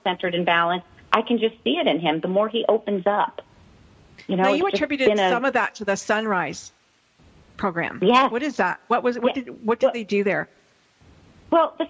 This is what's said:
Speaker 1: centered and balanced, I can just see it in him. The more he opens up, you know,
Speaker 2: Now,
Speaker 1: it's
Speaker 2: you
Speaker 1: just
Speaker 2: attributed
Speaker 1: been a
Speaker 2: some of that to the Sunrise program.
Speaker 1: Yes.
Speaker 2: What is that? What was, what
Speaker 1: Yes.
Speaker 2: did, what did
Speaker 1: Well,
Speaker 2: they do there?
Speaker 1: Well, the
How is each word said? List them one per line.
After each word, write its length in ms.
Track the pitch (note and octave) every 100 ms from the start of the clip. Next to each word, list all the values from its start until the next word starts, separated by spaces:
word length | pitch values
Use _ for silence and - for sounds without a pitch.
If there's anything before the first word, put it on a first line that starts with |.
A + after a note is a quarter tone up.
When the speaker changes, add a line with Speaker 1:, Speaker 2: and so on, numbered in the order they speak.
Speaker 1:
centered 300 | G3 F3+ F3+
and 120 | F3 F3
balanced, 420 | E3+ E3+ F3+ - - -
I 100 | G#3
can 140 | A3+ A#3+
just 160 | A3 -
see 140 | A3 D#4
it 100 | C4+
in 120 | D#3
him. 220 | E3 D#3+
The 60 | F3
more 180 | F#3 G#3+
he 160 | A3+ -
opens 360 | A3 G#3+ G3+ F#3+
up, 360 | G#3 - - - _ - - - _ - - -
you 100 | F#3
know, 60 |
Speaker 2:
Now, 60 | F#3+
Speaker 1:
it's 60 | C#4
Speaker 2:
you 40 | G4
Speaker 1:
just 100 | G4
Speaker 2:
attributed 320 | D4 D4 B3+
Speaker 1:
been 100 | G#3
a 100 | F#3+
Speaker 2:
some 160 | A#3+ C4+
of 80 |
that 220 | B3 G3+ -
to 100 | G3+
the 120 | G3
Sunrise 760 | - G#3+ A3 F#3+ D3+ - - _ _ _ _ _ - - - -
program. 420 | G3+ E3+ D#3 -
Speaker 1:
Yes. 300 | F#3 B3 C4+
Speaker 2:
What 120 | A#3
is 120 | D4+ A#3+
that? 220 | F#3 - -
What 160 | A#3+
was, 160 | B3 A#3+
what 160 | A#3+ C#4
Speaker 1:
Yes. 100 | B3
Speaker 2:
did, 200 | - G#3+
what 140 | A#3
did 80 | C4
Speaker 1:
Well, 60 |
Speaker 2:
they 100 | A#3+
do 200 | G#3+ G3+
there? 240 | G3+ D#3+ D#3+ _ _ _ _ _ - - _ _ -
Speaker 1:
Well, 220 | E4+ D#4 -
the 100 | D#4+